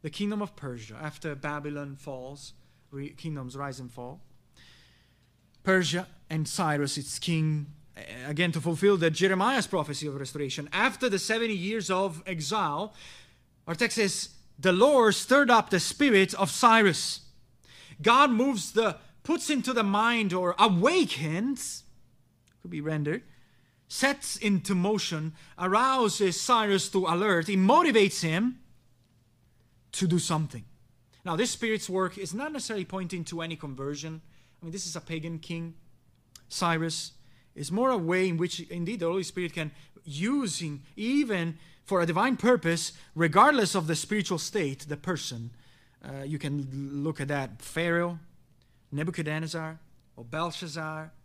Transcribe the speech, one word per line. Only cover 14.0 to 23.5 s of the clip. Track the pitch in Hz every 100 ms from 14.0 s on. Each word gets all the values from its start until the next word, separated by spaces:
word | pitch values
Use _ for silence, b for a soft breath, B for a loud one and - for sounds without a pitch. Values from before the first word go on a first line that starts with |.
| 202 - - - - -
"The | 180
Lord | 185 262 277 220 190
stirred | - 269 277
up | 233 -
the | 180
spirit | - - 277 202 190 -
of | 185
Cyrus." | - 233 226 208 156 - - - - _ _ B B B B
God | 156 247 285
moves | 226 269 226 -
the, | 214 220 160 B B
puts | - 330 -
into | 294 247
the | 247
mind | 202 202 226 233 208
or | 180 180 160
awakens, | 220 180 226 370 269 - 156 165 240 277 - - - - _ _ _ _ _ _
could | 175
be | 160
rendered, | 151 156 147 202 - b b